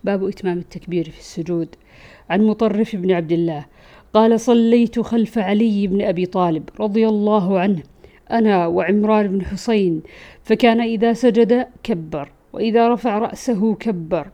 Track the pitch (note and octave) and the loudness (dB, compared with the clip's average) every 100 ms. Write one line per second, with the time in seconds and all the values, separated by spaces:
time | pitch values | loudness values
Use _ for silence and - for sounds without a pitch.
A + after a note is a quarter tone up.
0 | G3 G3 G3 G3+ F#3+ F3 E3+ F3+ - F3 | -2 -2 -4 -4 -6 -6 -8 -14 -6 -4
1 | D#3+ - - - D#3+ E3+ E3 - _ - | -4 -10 -14 -10 -4 -4 -6 -12 _ -20
2 | - - - F3+ G#3+ G#3 A3 G3+ A3 G3+ | -20 -20 -4 2 2 2 0 0 -2 -2
3 | F3+ E3+ D#3+ E3+ E3+ D3 - _ - - | 0 0 0 -2 -2 -4 -12 _ -20 -20
4 | _ G#3+ A3 A3+ A3+ A#3 A3+ A#3 A3+ A#3 | _ 2 4 2 2 2 4 4 2 -2
5 | G#3 A#3 A3 A#3 F#3+ G#3 A#3 G3+ G3+ G3 | -2 -2 0 -2 0 0 2 0 0 0
6 | G3+ F3+ F3+ F#3 F3 D#3 - - G#3+ G#3 | -2 -2 -2 0 0 0 -6 -6 -2 2
7 | A3 G#3 G#3 G#3+ F3+ F#3+ F#3+ F3+ - _ | 2 2 2 2 2 0 0 -2 -6 _
8 | - _ _ A3+ A3 F#3+ E3+ F3 E3+ G#3 | -20 _ _ 0 2 2 2 0 2 2
9 | G#3+ G#3+ G3+ F#3+ F3 G3 - A3 F#3+ D#3+ | 2 2 2 -2 -4 -6 -2 0 0 -2
10 | - - - - - A3 A#3 A3+ A#3 A3+ | -8 -20 -20 -20 -2 2 4 2 -2 0
11 | A#3 A#3 B3 G#3+ A3 B3 A#3+ - - F3+ | 0 2 2 4 2 2 0 -10 -6 -6
12 | D#3 D3+ C#3 _ _ - A3 A3 A#3 A#3+ | -6 -10 -10 _ _ -4 0 2 2 0
13 | A#3+ G#3 A3+ - - G#3 A3 G#3 A#3 F3+ | -2 -2 -4 -6 -4 0 0 -2 -4 -6
14 | D#3+ F3 D3 | -4 -6 -6